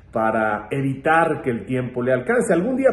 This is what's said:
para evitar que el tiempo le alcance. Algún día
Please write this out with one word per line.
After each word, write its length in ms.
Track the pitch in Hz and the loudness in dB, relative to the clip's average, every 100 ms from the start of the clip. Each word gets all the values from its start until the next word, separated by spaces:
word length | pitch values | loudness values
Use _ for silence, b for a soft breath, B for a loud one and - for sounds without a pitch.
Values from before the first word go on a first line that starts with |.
| B | B
para 560 | 113 110 113 107 104 - | -2 0 2 0 -2 -4
evitar 720 | 139 135 131 156 160 165 139 | -4 -2 -2 2 2 2 0
que 80 | 135 | -2
el 140 | 113 98 | -4 -4
tiempo 360 | 127 120 123 | -4 -4 -4
le 100 | 123 | 0
alcance. 420 | 127 127 240 - | 0 2 0 2
Algún 220 | 170 208 254 | 0 0 2
día 140 | 262 | 2